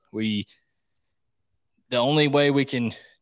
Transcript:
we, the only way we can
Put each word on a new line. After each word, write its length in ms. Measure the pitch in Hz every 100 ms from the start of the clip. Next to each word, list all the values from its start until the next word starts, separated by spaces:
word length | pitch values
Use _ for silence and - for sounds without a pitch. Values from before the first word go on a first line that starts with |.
| _
we, 340 | 107 110 104 92 _ _ _ _ _ _ _ _ _ _ _ _ _ -
the 80 | 127
only 320 | 123 151 147
way 220 | 143 143
we 140 | 139
can 280 | 135 127 117 - - _